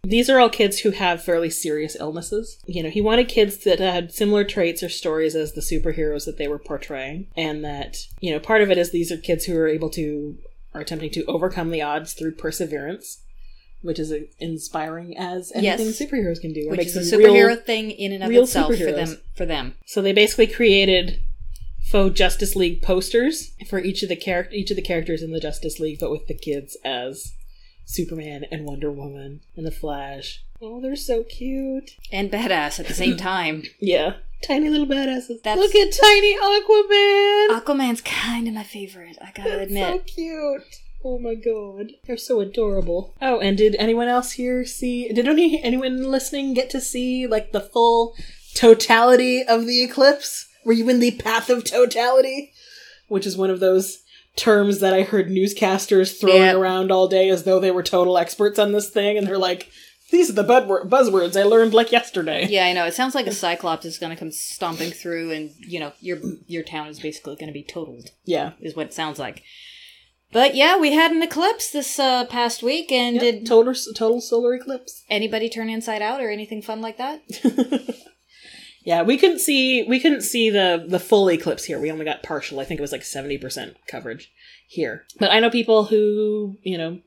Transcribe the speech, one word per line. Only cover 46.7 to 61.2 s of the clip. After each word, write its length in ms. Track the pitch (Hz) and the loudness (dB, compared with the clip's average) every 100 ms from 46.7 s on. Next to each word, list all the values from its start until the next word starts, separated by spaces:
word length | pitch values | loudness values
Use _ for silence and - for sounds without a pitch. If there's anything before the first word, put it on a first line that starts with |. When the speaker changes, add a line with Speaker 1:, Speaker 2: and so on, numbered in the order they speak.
Speaker 1:
to 100 | 269 | -6
see, 460 | - 247 254 254 247 | -6 -4 -4 -2 -2
like, 240 | 220 214 | -2 -2
the 100 | 202 | -6
full 540 | - 240 233 233 233 - - - - | -2 2 4 4 0 -4 -14 -16 -12
totality 880 | - 233 226 - 226 240 247 254 254 | 4 8 8 8 6 8 6 6 0
of 220 | 254 226 233 | 2 0 2
the 160 | 247 | -2
eclipse? 640 | 247 285 277 285 - - - _ | -2 4 4 4 -4 -12 -14 _
Were 80 | 226 | 2
you 160 | 226 233 | 2 4
in 120 | 247 | 4
the 100 | 240 | 4
path 400 | 233 - 226 226 | 0 -2 -2 0
of 140 | 247 | 0
totality? 880 | - 214 247 220 247 262 262 269 285 _ - - - - _ | 0 2 2 4 4 4 4 -2 -10 _ -20 -20 -20 -20 _
Which 180 | 196 196 | -4 -4
is 100 | 185 | -2
one 140 | 190 | -2
of 80 | 185 | 2
those 400 | 185 185 190 - _ _ _ | 4 2 0 -10 _ _ _
terms 440 | - 233 208 202 202 | -2 4 4 4 2
that 140 | 190 | 2
I 80 | 190 | 2
heard 240 | 190 208 180 | 2 0 0
newscasters 920 | 190 196 - 196 190 - 196 190 - | 0 -2 0 0 0 2 2 2 0
throwing 220 | 190 190 | 6 8
Speaker 2:
Yeah. 120 | 190 | 8
Speaker 1:
around 360 | 185 185 185 190 | 4 2 0 2
all 160 | 185 185 | 2 4
day 220 | 185 190 | 4 4
as 140 | 180 | 2
though 160 | 196 185 | 2 2
they 100 | 185 | 2
were 100 | 180 | 0
total 340 | 180 185 180 180 | 0 2 4 2
experts 420 | 170 - 208 208 | 0 0 0 2
on 140 | 208 | 2
this 160 | 208 208 | 0 -2
thing, 300 | 214 202 208 | -2 0 0
and 80 | 196 | -2
they're 100 | 196 | 0
like, 320 | 185 180 - - - _ _ | -2 -2 -8 -20 -20 _ _
"These 200 | 339 339 | 4 4
are 40 | |
the 100 | 202 | 2
budwor-, 440 | 202 240 196 185 180 | 4 4 4 -2 2
buzzwords 500 | 262 240 190 | 4 4 4